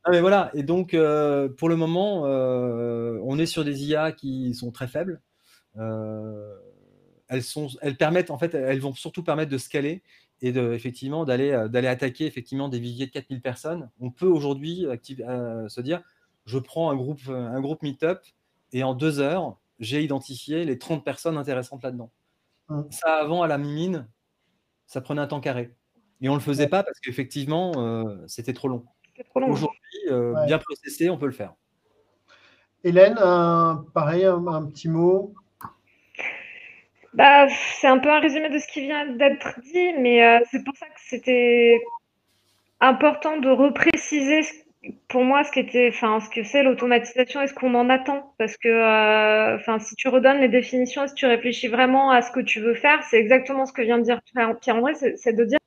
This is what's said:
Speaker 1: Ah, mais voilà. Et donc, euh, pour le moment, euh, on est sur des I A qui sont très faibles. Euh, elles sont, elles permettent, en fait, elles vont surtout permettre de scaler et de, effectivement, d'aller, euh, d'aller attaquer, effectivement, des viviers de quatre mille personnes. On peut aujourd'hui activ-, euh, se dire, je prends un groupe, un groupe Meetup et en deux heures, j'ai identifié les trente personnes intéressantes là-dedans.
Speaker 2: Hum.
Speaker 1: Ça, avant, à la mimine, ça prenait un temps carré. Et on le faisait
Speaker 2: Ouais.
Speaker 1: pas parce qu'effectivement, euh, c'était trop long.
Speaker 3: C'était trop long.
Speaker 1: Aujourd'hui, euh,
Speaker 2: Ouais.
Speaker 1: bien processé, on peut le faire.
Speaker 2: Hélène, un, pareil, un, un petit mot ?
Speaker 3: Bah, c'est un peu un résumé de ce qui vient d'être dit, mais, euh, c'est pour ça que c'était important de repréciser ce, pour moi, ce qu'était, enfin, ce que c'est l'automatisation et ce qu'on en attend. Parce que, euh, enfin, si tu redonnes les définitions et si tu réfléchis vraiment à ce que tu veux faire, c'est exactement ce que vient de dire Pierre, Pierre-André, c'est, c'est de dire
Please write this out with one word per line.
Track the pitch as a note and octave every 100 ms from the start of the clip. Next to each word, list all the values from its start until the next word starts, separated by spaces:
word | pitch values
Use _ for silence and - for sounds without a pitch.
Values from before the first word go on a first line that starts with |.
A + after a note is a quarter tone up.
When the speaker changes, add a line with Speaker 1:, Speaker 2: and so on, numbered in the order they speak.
Speaker 1:
Ah, | E3+
mais | F3
voilà. | F3+ G3 E3+
Et | D3
donc, | C#3 F3 F3+
euh, | E3 D3+ D3+ D3 C#3+ C#3
pour | B2+ E3
le |
moment, | E3 E3 E3+ G3+ F#3+ C#3
euh, | C3+ C3 B2+ B2 A#2 A#2+ A#2 A#2 A2+
on | A#2+ C#3+
est | E3
sur | E3
des | D3 C3+
I | C#3+ D3+
A | D#3
qui | D#3 C3+ C3 B2+
sont | A#2 A#2+
très | A#2 B2+
faibles. | D3+ F#3 D#3+ _ _ _ _ _ G#2+
Euh, | A2+ A2 G#2+ G#2+ A2 G#2 G#2 G2 F#2+ G2 G2 F#2+ F#2 _ _
elles | C3
sont, | A#2+ D3+ D3 B2
elles | D3 C3
permettent, | D#3 F3+ F3+
en | C#3
fait, | E3+
elles | D#3+ C3 C3+
vont | C#3
surtout | B2+ D#3+ F3+
permettre | E3+ D3+ D#3
de | C3+
scaler | - D3+ C#3+ F#3 _ _ _ _
et | B2+
de, | B2+ A#2+
effectivement, | A#2 A#2+ A#2 C3+ D#3
d'aller, | D3+ B2 C#3
euh, | B2+ A2
d'aller | B2 B2+
attaquer, | B2+ C3+ B2+ D#3
effectivement, | C3+ A#2+ C3+ C#3
des | B2
viviers | A#2+ A#2+ C3
de |
quatre | C#3+ -
mille | C3
personnes. | B2+ B2+ D3+ E3+ B2+ _
On | B2
peut | - F#3
aujourd'hui | E3 C#3+ C#3 D3+ F3 D#3+
activ-, | A#2+ - C3 A#2
euh, | B2+ A#2+ A2+ G#2+
se | B2
dire, | B2 E3+ _ _ _ _
je | - C3
prends | A#2+ D#3+ E3
un |
groupe, | C3+ B2+ C#3+ C3
un | B2+ A#2 C3
groupe | C#3 D#3
Meetup | D3+ C3 D#3+ F#3 _ _ _ _ _
et | B2+
en | C3
deux | B2+ D#3 C#3+
heures, | C#3 F3+ D3+ G#2 _ _
j'ai | A2 D3
identifié | D3+ C#3 - B2+ - D#3
les | E3 B2
trente | - D#3+
personnes | C#3+ C3+ E3+ D3+
intéressantes | C#3 B2+ B2 C3+
là-dedans. | C3 B2 A2+ _ _ _ _ _ _
Speaker 2:
Hum. | D3 D3
Speaker 1:
Ça, | - E3
avant, | D#3 D3+ F3
à | E3
la | C#3+
mimine, | D3 D3 F3+ E3+ A#2 _ _ _ _ _ _ _ _
ça | C3+
prenait | - D3
un | C#3+
temps | D3
carré. | C#3+ B2 A#2+ _ _ _ _ _
Et | C3
on |
le | C#3+
faisait | D3 C#3
Speaker 2:
Ouais. | D3
Speaker 1:
pas | F#3+
parce | G3 -
qu'effectivement, | C3 A#2+ B2+ C#3+ C#3 D#3+ F#3 D3
euh, | A#2 A2+ A2 G2 -
c'était | - A#2
trop | B2+ C3+
long. | B2 - _ _
Speaker 3:
C'était | - -
trop | B3+
long. | C4
Speaker 1:
Aujourd'hui, | B2+ - - _ G4 F#4+
euh, | B2 A#2+
Speaker 2:
Ouais. | A#2+ -
Speaker 1:
bien | D#3
processé, | - - - - E3+
on | D#3+
peut | C#3
le |
faire. | B2 F#2+ _ _ _ _ _ _ _ _ _ _ _ _ _
Speaker 2:
Hélène, | F3+ F3 G3 A#3
un, | F#3+ F3 E3+ E3+ E3 E3 D3+
pareil, | E3 D3+ E3+
un, | F#3+ F3 F3
un | D#3 D3+
petit | - D#3+
mot ? | E3 F3 F#3+ G3 - _ _ - _ _ _ _ - - - - - - - _ _ _
Speaker 3:
Bah, | A#3 C#4 C#4+ C#4 - - -
c'est | C#4+
un | C4
peu | D4
un | D4+
résumé | D4+ C#4+ D#4
de | C#4+
ce | -
qui | D4+
vient | C4+ D4 D4 A#3+
d'être | C#4 C#4+ - -
dit, | B3+ F4 F4+ D#4+
mais, | B3 A#3+
euh, | A#3 A#3 A#3+
c'est | C4
pour | - -
ça | D#4
que | D4+
c'était | - A#3+ B3+ B3 A#3+ A#3+ A#3 A#3 A#3 - _ _ _ _ _ _ _ _
important | B3+ C4 D4 D4 D#4 D#4
de | C4
repréciser | C4 C#4 - E4 D#4 - D4+ C4+ D#4
ce, | D4+ - _ _ - - _
pour | B3+
moi, | B3+ C#4
ce | D4
qu'était, | C4+ - B3 A#3+
enfin, | A#3 A3+ A3
ce | A3
que | -
c'est | G#3 C#4+
l'automatisation | C4 A#3+ B3 A#3+ A#3+ B3+ B3 C#4+
et | C#4
ce |
qu'on | C#4 B3+
en | A#3+ B3
attend. | C4 C4 C#4 C#4 -
Parce | A3 -
que, | A#3
euh, | A3+ A3+ G#3+ G#3+ G#3+ G#3+ G#3+ A3 G#3
enfin, | - A3
si | A3 -
tu | C4
redonnes | B3+ C4 C#4
les | B3+
définitions | B3 A#3+ B3+ B3+ D4
et | C#4
si |
tu | C#4 C4
réfléchis | A#3 A#3+ A#3 A#3+
vraiment | B3 B3+ C4 C4+
à | B3
ce | A#3+
que | C4
tu | - A3
veux | A3
faire, | A#3 D4 D4 -
c'est | A3+
exactement | G#3+ C4 C4 C4+ C4
ce |
que | C4
vient | A3+ A#3+
de |
dire | A#3 A#3
Pierre, | _ B3+ A3+ A#3
Pierre-André, | - A3+ C4
c'est, | D4+ B3+ -
c'est | A#3+
de | A3
dire | A3+ C#4+